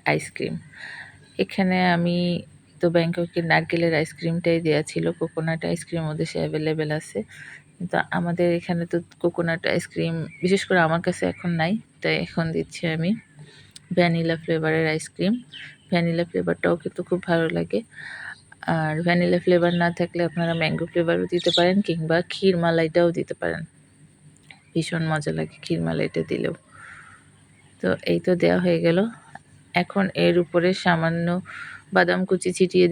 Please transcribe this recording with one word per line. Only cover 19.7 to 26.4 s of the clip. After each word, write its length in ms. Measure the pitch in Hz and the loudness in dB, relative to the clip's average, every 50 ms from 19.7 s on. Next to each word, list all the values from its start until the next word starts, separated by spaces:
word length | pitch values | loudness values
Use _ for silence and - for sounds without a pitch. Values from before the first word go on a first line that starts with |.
| 175 175 175 | 2 2 2
না 60 | 170 170 - | 0 0 0
থাকলে 220 | 175 170 - 170 175 165 | -2 -2 0 -2 -2 -2
আপনারা 240 | 156 170 170 165 165 165 | 0 -2 -2 0 0 0
ম্যাঙ্গো 260 | 160 156 156 160 165 165 - | 0 0 0 -2 -4 -2 0
ফ্লেভারও 340 | 175 170 165 170 180 185 180 180 | 0 2 2 2 0 0 0 -2
দিতে 160 | 175 - - - | 0 0 2 4
পারেন, 200 | 175 170 180 185 202 202 - | 4 4 6 4 4 2 0
কিংবা 280 | 165 170 160 160 160 170 175 - - | -2 -2 0 0 2 0 0 -2 -4
ক্ষীর 220 | - - 190 185 170 170 | 0 2 2 4 4 2
মালাইটাও 440 | 170 165 165 165 160 156 175 175 170 170 156 | 2 2 2 2 2 4 4 4 4 2 0
দিতে 160 | - - - - | -4 -6 -6 -6
পারেন, 220 | - 85 80 - 165 - _ _ _ _ _ _ - - _ _ _ - - _ _ - - - _ _ - | -4 -4 -4 -4 -8 -12 _ _ _ _ _ _ -20 -20 _ _ _ -20 -20 _ _ -20 -20 -20 _ _ -4
ভীষণ 300 | 165 160 - 175 165 165 156 | -4 -4 -2 -4 -4 -2 -2
মজা 220 | 160 156 151 160 160 160 | -2 -2 -2 -2 -4 -4
লাগে 180 | 156 156 - - - | -6 -6 -8 -12 -6
ক্ষীর 160 | - 170 165 165 | -4 -4 -2 -2
মালাইটা 340 | - 160 160 156 156 - 170 156 - | -2 -2 -2 -2 -2 -2 -4 -4 -2
দিলেও। 240 | - - | -2 -2